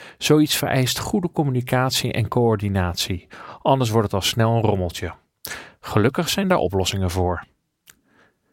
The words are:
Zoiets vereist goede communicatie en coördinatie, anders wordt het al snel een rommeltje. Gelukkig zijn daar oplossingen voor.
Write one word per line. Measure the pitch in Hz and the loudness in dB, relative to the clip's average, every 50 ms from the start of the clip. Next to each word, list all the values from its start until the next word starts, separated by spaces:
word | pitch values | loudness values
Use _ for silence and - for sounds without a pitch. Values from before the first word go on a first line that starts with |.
| - - - _ | -20 -20 -14 _
Zoiets | - - 147 156 151 147 - | 2 4 4 4 4 4 2
vereist | - - - - 135 131 123 - - | -2 -2 0 0 2 0 0 -2 -4
goede | - - - 214 180 170 - | -4 -2 -2 -2 -2 -2 -2
communicatie | - 156 143 127 127 123 127 - 127 127 131 127 - - 123 - | -2 0 0 0 -2 0 0 0 0 2 0 0 -2 -2 -2 -2
en | - 110 101 | -2 -2 0
coördinatie, | - 123 120 117 113 104 104 101 98 98 90 87 87 - - - 98 87 - _ - - - - - - - | 0 2 2 2 2 2 0 0 0 0 0 0 -2 -4 -4 -4 -6 -8 -8 _ -20 -20 -18 -18 -18 -4 0
anders | - 139 135 131 113 | 2 2 2 2 2
wordt | 107 117 107 | 2 2 2
het | 101 - | 2 0
al | 98 90 - | -2 -2 -2
snel | - 117 117 113 113 | 0 2 2 2 2
een | 117 107 | 2 2
rommeltje. | 110 101 95 90 85 - - - 85 - - _ _ _ _ - - - - - - - _ | 2 2 0 0 -2 -4 -6 -8 -10 -10 -12 _ _ _ _ -14 -14 -14 -14 -14 -18 -20 _
Gelukkig | - - - 107 104 127 - - 175 151 | -14 -2 0 2 2 2 2 0 -2 -2
zijn | - - - 190 | -2 -2 0 0
daar | 180 - | 0 0
oplossingen | - 90 92 98 92 - - 98 95 90 | 0 0 0 0 0 0 -2 -2 -2 0
voor. | 85 92 90 90 87 85 - - _ _ _ _ _ _ _ - - _ _ _ _ _ _ _ _ _ _ _ | 0 0 0 0 0 -2 -6 -12 _ _ _ _ _ _ _ -20 -20 _ _ _ _ _ _ _ _ _ _ _